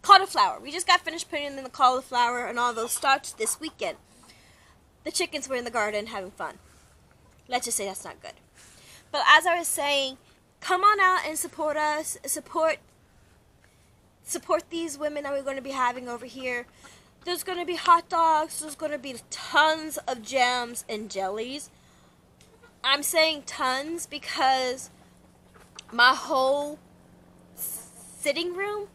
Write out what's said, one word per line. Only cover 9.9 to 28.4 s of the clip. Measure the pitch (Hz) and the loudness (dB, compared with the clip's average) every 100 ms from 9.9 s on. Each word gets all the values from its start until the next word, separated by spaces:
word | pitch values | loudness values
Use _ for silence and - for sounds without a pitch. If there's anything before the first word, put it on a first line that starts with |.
| 285 269 262 _ _ _ _ | 0 -2 -8 _ _ _ _
come | - 370 | -2 4
on | 403 415 | 4 6
out | 370 370 302 | 4 4 -2
and | 311 | -6
support | 302 - 311 302 | -8 -4 -2 0
us. | 302 302 320 - | 0 -2 -6 -10
Support, | - 311 - 330 320 - _ _ _ _ _ _ _ _ _ _ _ _ _ _ | -8 -8 -4 0 0 0 _ _ _ _ _ _ _ _ _ _ _ _ _ _
support | - 339 - 339 - | -10 -10 0 -2 0
these | 330 330 285 | -6 -6 -4
women | 302 294 | -4 -4
that | 285 | -4
we're | 277 | -4
gonna | 277 269 | -4 -6
be | 262 | -6
having | 269 247 247 247 | 0 0 -2 -8
over | 240 254 | -10 -12
here. | 247 254 240 247 - - - _ _ | -10 -6 -6 -8 -20 -20 -20 _ _
There's | 339 359 | -6 -6
gonna | - 349 | -4 -6
be | 339 339 | -4 -2
hot | 359 339 - | 4 4 4
dogs. | 339 330 311 311 - | 2 4 4 0 -6
There's | 302 | -12
gonna | 285 302 294 | -8 -6 -6
be | 269 233 - | -8 -12 -14
tons | - - 285 311 320 311 285 - | -14 0 4 4 2 -4 -8 -6
of | 247 | -8
jams | 214 262 247 247 240 240 - | -4 2 2 2 -4 -10 -8
and | 214 214 | -10 -8
jellies. | 190 190 208 240 285 - _ _ _ _ _ _ _ - - - _ | -6 -6 -6 -8 -10 -14 _ _ _ _ _ _ _ -20 -20 -20 _
I'm | 254 285 | 0 0
saying | 285 330 320 302 - | 2 4 2 2 -10
tons | - 262 262 294 339 - | -4 -2 -2 -4 -8 -10
because | 294 - - 262 262 254 262 - - - - - _ _ - - - - | -12 -10 0 2 2 0 -6 -12 -20 -20 -20 -20 _ _ -20 -20 -20 -10
my | 233 247 | 6 6
whole | 302 - 277 262 285 294 302 - - - - - - - | 6 0 2 2 2 -2 -10 -18 -20 -20 -20 -20 -20 -20
sitting | - - - - - - - 294 285 | -12 -12 -12 -16 -20 -20 -4 -2 -2